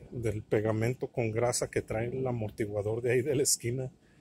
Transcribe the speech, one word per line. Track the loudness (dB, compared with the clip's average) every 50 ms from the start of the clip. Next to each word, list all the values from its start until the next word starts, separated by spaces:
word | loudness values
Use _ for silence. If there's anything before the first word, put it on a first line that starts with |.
| -18 -12
del | -10 -4 -2 -2 -2 -4
pegamento | -2 0 2 2 4 2 2 2 2 0 0 -2 -6 -6
con | -2 -2 -2 0
grasa | 2 2 2 2 2 0 -2 0
que | -2 -2
trae | -2 0 -2 -2 -2
el | -2 -2 -2 -2
amortiguador | -2 -2 -2 -4 -4 -2 -2 -4 -2 0 -2 0 0 -2 0
de | 2 2
ahí | 2 4
de | 4 2 2
la | 2
esquina. | 4 2 2 2 0 -4 -2 -2 -4 -6 -8 -14 _ _ -20 -20